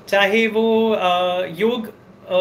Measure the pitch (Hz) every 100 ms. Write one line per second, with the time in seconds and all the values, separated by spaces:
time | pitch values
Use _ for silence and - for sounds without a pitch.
0 | - 202 196 220 226 220 226 220 226 208
1 | 180 180 180 180 180 165 220 247 220 -
2 | - - - 185